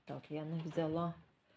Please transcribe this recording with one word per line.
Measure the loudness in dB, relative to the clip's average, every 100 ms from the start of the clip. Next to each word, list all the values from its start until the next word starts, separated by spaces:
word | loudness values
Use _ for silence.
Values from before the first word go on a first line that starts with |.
Так, | -8 -8 -4
я | -4
не | -2 -2
взяла | 0 2 4 4 2 -2 -12 _ _